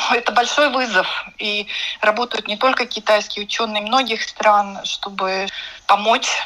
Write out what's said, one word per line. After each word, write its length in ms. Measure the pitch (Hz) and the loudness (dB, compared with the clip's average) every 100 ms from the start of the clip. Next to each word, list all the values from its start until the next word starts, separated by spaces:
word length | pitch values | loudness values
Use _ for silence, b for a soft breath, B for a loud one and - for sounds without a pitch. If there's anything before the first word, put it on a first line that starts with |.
| - | 0
это 200 | 247 240 | 0 2
большой 380 | 220 233 - 294 | 2 2 4 2
вызов. 540 | 254 254 190 - - - - | 2 0 0 0 -4 -10 -6
И 280 | 208 208 208 B B B | -4 -2 -4 B B B
работают 460 | 214 214 240 220 214 | 2 2 0 -4 -4
не 100 | 208 | 0
только 300 | 262 254 240 | 2 2 -2
китайские 600 | - 214 214 208 - 202 | -4 2 2 2 -8 -6
ученые 360 | - 226 214 | -4 -2 -2
многих 400 | 208 247 254 220 | 0 0 2 -2
стран, 560 | - - 220 208 202 196 | -6 0 4 4 2 -4
чтобы 640 | - - 202 196 190 190 196 B B B - | -8 -6 -8 -4 -2 -2 -4 B B B 2
помочь 420 | 202 214 240 - - | 2 4 2 2 -4